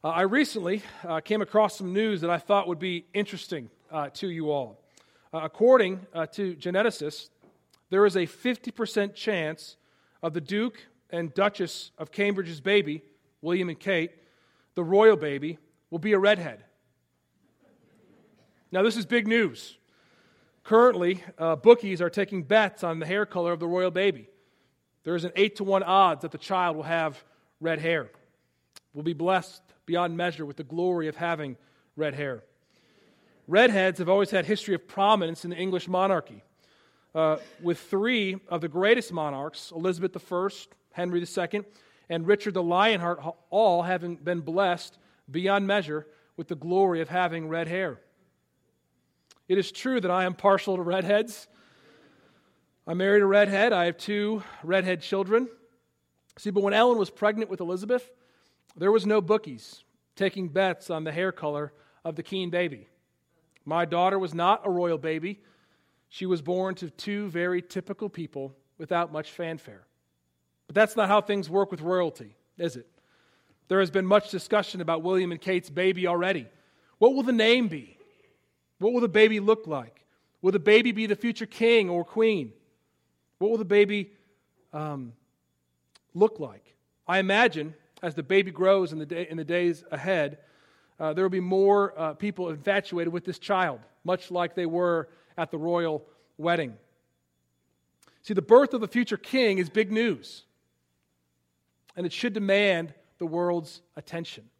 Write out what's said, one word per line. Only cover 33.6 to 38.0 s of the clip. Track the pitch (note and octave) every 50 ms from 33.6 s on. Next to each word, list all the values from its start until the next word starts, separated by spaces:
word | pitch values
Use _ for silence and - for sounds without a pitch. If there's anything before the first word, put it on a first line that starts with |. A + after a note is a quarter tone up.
| B3 B3+ G#3 G3 F#3 F#3+ F3+ F#3
have | F3+ E3
always | F#3+ G3+ G3+ F#3
had | G3+ F#3+ D#3+
history | D3+ G#3+ - - G#3 F#3+
of | D#3+ -
prominence | - - G3 G3 G3+ A3 G#3 F3 E3 E3 - -
in | E3+
the | F3
English | E3 F#3 F#3+ F#3 F3 - F3
monarchy, | F3+ F3+ F#3+ G3 F#3+ E3 - - A2 G#2 _ _ _ _ _ _ _ _ _ _ _ _ _ _
uh, | _ D#3+ D#3+ D#3 D#3 D3+ D3+ - - -
with | E3+ F3 E3 -
three | - - - F#3+